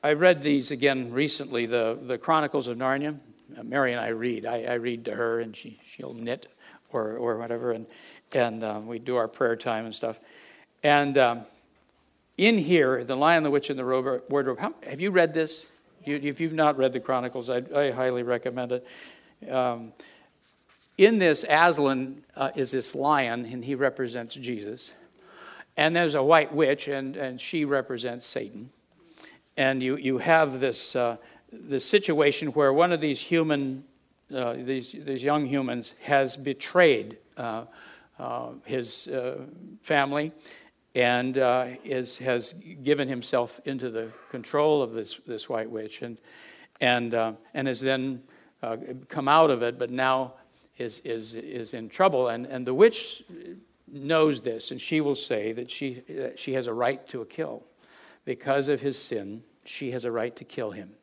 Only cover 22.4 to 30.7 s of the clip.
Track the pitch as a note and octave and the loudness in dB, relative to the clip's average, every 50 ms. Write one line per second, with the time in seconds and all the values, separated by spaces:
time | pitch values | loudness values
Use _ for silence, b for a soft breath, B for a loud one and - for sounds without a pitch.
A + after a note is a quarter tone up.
22.4 | C3+ C3+ - C#3+ C3+ B2 - C3 A#2 - - C#3 C3+ D3 D3+ C#3 C3 A#2 A#2 A#2+ | -4 -4 -2 -4 -4 -2 -2 -4 -4 -4 -6 0 2 4 4 4 2 0 -2 -4
23.4 | B2 A2+ B2 B2 A#2+ C3 C#3+ B2+ C3+ C3+ B2+ - C3 A#2+ A#2 B2 A#2 A#2 - C#3 | -6 -8 -8 -8 -6 -6 -2 0 0 0 0 -2 -6 -6 -4 -8 -10 -10 -12 -10
24.4 | C3 A#2+ B2 G#2+ G2+ G#2 A#2 B2+ - - - - - _ _ B B B B B | -8 -8 -8 -6 -8 -10 -10 -12 -14 -18 -18 -20 -20 _ _ B B B B B
25.4 | B B B B B B _ - D3 D#3+ E3+ E3+ F3 D#3+ C#3+ D3 C3 C#3+ E3 D#3+ | B B B B B B _ 2 2 4 4 4 2 4 2 2 6 8 8 8
26.4 | D3+ - D3+ C#3+ D#3+ C3+ C#3+ C#3+ - C#3+ C#3+ C3+ C3+ C3 C#3 - C#3 C3 B2+ B2 | 6 4 2 2 4 4 4 0 -2 -6 -6 -6 -6 -8 -8 -6 -6 -6 -6 -8
27.4 | - - - E3 D3+ C#3 C#3 C#3 C3 - C3 A#2 A#2 B2 A#2+ B2 - - - B2+ | -10 -4 -2 -2 0 2 0 0 0 -2 -6 -6 -4 -6 -6 -6 -10 -8 -6 -6
28.4 | A#2 G#2 A2+ G2+ A2+ C3+ _ _ _ _ _ B B B B B B B B B | -6 -8 -12 -14 -16 -16 _ _ _ _ _ B B B B B B B B B
29.4 | B _ _ - C3+ C3 C3+ C3 B2+ B2+ C3+ D3 - C3 C3+ B2 - E3+ E3 D#3+ | B _ _ 2 2 2 2 2 0 -2 -2 0 0 0 0 0 4 6 6 6
30.4 | D#3+ C#3+ C3 C3 C3 C3 | 6 4 0 -2 -2 -2